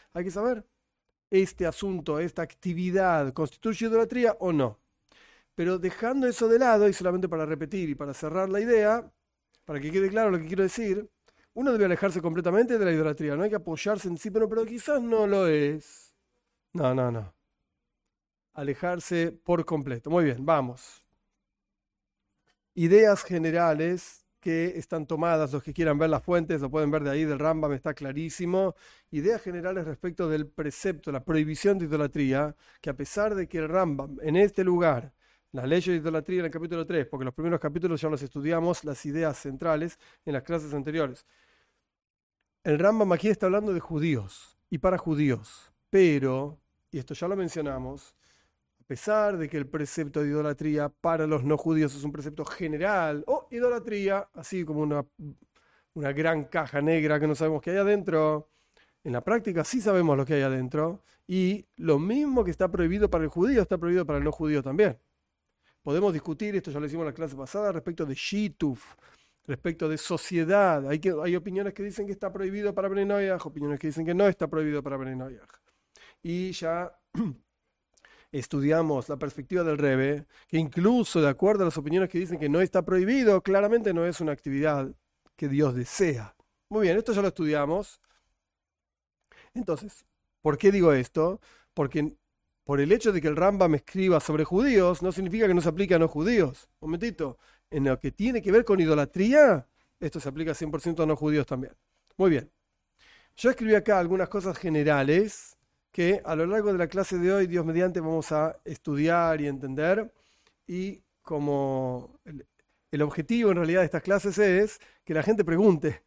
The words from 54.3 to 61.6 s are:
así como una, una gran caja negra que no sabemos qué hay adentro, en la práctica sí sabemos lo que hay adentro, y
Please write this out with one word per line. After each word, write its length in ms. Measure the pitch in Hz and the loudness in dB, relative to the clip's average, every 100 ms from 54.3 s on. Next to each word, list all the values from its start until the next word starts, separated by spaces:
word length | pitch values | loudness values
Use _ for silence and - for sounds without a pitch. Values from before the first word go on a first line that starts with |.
así 320 | 175 - 190 156 | -14 -8 -6 -4
como 140 | 151 | -2
una, 260 | 151 147 - - 147 - _ _ _ _ _ | 0 -2 -4 -12 -18 -18 _ _ _ _ _
una 180 | 160 139 | -6 -4
gran 340 | 139 160 156 139 | 0 0 0 -2
caja 360 | 170 143 143 | -4 -2 0
negra 380 | 151 165 151 151 | 2 2 2 2
que 80 | 151 | 0
no 80 | 147 | 0
sabemos 260 | 160 151 | 0 -2
qué 80 | 170 | -2
hay 80 | 196 | 0
adentro, 720 | 196 208 175 160 156 151 - _ _ _ _ _ | 2 0 0 0 2 -2 -6 _ _ _ _ _
en 100 | - | -6
la 100 | 123 | -4
práctica 400 | - 226 208 165 | 0 -2 0 -2
sí 160 | 147 254 | -2 -2
sabemos 380 | 208 190 165 139 | 2 4 4 2
lo 80 | 135 | 2
que 80 | |
hay 80 | 147 | 0
adentro, 640 | 135 131 127 147 165 202 _ _ - | 0 -2 -2 -2 -4 -6 _ _ -4
y 400 | 185 185 208 | 0 0 -2